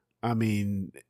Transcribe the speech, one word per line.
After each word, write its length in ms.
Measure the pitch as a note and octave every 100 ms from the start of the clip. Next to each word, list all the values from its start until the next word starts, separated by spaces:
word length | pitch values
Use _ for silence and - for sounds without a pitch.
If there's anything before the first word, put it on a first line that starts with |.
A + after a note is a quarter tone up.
| _ _
I 120 | A#2
mean, 580 | A2+ A2+ G#2 G2+ G2+ F#2+ C#2 -